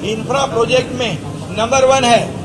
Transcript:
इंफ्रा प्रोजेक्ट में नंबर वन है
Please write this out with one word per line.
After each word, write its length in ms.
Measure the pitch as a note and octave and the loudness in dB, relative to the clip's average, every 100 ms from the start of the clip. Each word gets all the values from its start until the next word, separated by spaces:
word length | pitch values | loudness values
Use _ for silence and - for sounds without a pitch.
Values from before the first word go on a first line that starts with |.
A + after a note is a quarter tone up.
इंफ्रा 420 | G3+ A3 - C#4 C4+ | -4 -6 -2 -2 0
प्रोजेक्ट 460 | A3+ A#3+ B3+ B3+ | 0 2 2 0
में 260 | B3 A#3 D#3+ - - - F#3 | -4 -4 -6 -8 -10 -8 -4
नंबर 260 | A3+ C4+ | 0 4
वन 200 | C4 C4+ | 4 4
है 300 | A#3+ A3+ D#3+ - | 4 2 2 -8